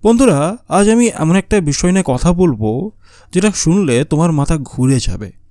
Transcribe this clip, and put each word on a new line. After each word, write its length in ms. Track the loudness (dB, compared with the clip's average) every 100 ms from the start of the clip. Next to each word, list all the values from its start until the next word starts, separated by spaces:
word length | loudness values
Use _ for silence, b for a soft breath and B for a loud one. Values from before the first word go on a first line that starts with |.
বন্ধুরা, 540 | 2 4 4 2 -2 -6 _
আজ 200 | 0 2
আমি 220 | 4 2
এমন 220 | 0 0 0
একটা 260 | 0 -2
বিষয় 300 | 0 -2 0
নিয়ে 120 | 0 0
কথা 280 | 0 0
বলবো, 580 | 2 0 0 -4 -4 -8 -12 b b b
যেটা 180 | -2 -2 -2
শুনলে 500 | 0 0 0 0 0
তোমার 260 | 0 0
মাথা 260 | 0 0 -2
ঘুরে 420 | -4 -4 0 0
যাবে। 320 | -2 -6 -10 -16 -20